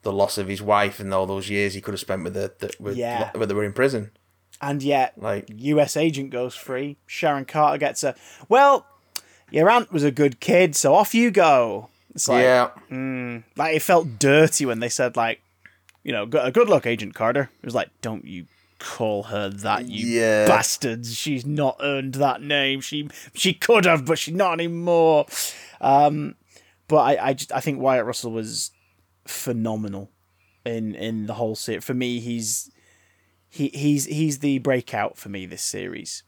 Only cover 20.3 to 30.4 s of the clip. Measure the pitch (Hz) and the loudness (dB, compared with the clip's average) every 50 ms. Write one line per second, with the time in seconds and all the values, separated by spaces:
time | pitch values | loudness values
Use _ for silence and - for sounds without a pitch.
20.3 | 107 107 107 107 107 117 110 - - - - 127 113 120 120 113 113 - - 151 | 4 4 6 6 4 4 4 0 -4 -4 -4 -6 -6 -6 -10 -10 -10 -8 -6 -6
21.3 | 143 127 120 139 151 151 147 131 - - 139 143 143 135 131 135 131 135 143 135 | -6 -6 -4 -4 -2 0 0 -2 -2 -2 -4 -4 -4 -4 -6 -6 -4 0 0 0
22.3 | 127 - 139 143 147 143 139 135 135 135 131 - 151 147 147 147 - - - - | 0 -2 -4 -2 -2 0 0 0 -2 -2 -6 -8 -8 -8 -8 -10 -14 -18 -20 -18
23.3 | _ - - 180 160 - - - 240 214 180 180 165 151 127 123 165 - - 151 | _ -2 0 0 0 0 2 4 4 6 6 4 4 2 2 0 -2 -2 -2 -6
24.3 | 160 185 202 180 170 165 170 170 170 170 170 175 170 165 165 160 156 147 143 - | 0 0 2 2 2 -2 -4 -4 -4 -4 0 2 4 6 6 6 6 4 2 0
25.3 | - - - - - - - - - - - 131 135 143 147 147 147 151 147 143 | -6 -8 -8 -8 -10 -14 -20 -20 -12 -2 2 4 6 6 6 6 4 0 -6 -8
26.3 | - _ _ _ _ - _ _ _ _ _ _ 151 151 127 127 143 - - 135 | -10 _ _ _ _ -20 _ _ _ _ _ _ 2 4 4 4 2 0 0 -2
27.3 | 135 127 - - - 127 - 156 143 131 131 135 131 127 110 117 120 - - 120 | -2 -4 -6 -6 -6 -4 -4 -4 -4 0 2 2 2 2 0 -2 -6 -8 -8 -8
28.3 | 113 113 110 110 - - - - _ _ _ _ _ _ _ _ _ _ _ - | -6 -6 -8 -8 -8 -8 -8 -10 _ _ _ _ _ _ _ _ _ _ _ -14
29.3 | - - - 131 120 113 110 113 110 107 107 104 98 98 101 - _ _ _ _ | -12 -10 -6 -4 -4 -2 -2 -2 -2 -4 -6 -8 -8 -10 -12 -16 _ _ _ _
30.3 | _ _ | _ _